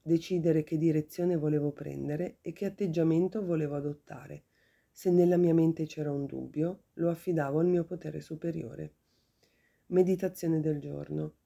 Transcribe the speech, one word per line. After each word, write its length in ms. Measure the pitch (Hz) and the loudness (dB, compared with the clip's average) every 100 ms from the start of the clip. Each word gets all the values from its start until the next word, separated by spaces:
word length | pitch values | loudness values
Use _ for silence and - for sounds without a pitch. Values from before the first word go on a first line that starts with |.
decidere 640 | 160 165 - 185 165 160 | 2 0 0 -2 2 2
che 140 | 151 160 | 0 0
direzione 580 | 165 156 151 - 175 175 | 2 2 -2 -2 0 0
volevo 340 | 151 151 147 | 2 0 0
prendere 680 | 147 147 139 139 151 180 - | -4 -10 -8 -6 -4 -6 -8
e 120 | - | -14
che 120 | 165 | -6
atteggiamento 800 | 196 196 190 160 160 160 185 220 | -6 -4 -2 2 4 4 2 -2
volevo 300 | 185 165 151 | -2 -2 -2
adottare. 720 | 143 143 147 _ 127 143 147 _ _ _ _ _ | -4 -6 -8 _ -18 -16 -18 _ _ _ _ _
Se 200 | - 185 | -4 2
nella 260 | 180 175 175 | 6 6 6
mia 160 | 175 | 6
mente 320 | 165 160 160 | 6 4 2
c'era 260 | 156 - 151 | -6 -6 -4
un 140 | 143 | -4
dubbio, 600 | 139 135 131 131 165 196 _ | -6 -8 -8 -4 -4 -4 _
lo 160 | - 170 | -4 -2
affidavo 500 | 165 - 160 139 147 | -2 -2 -2 0 2
al 60 | 175 | 2
mio 180 | 175 | 2
potere 380 | 165 175 156 151 | 0 -8 -8 -10
superiore. 720 | - 156 165 165 - - 156 _ _ _ _ _ _ _ _ _ _ | -10 -8 -6 -6 -10 -10 -12 _ _ _ _ _ _ _ _ _ _
Meditazione 720 | 180 180 185 185 185 165 160 | 4 4 2 -2 -4 0 0
del 200 | 151 151 | 0 -2
giorno. 540 | 143 143 147 151 151 _ | -6 -10 -8 -6 -8 _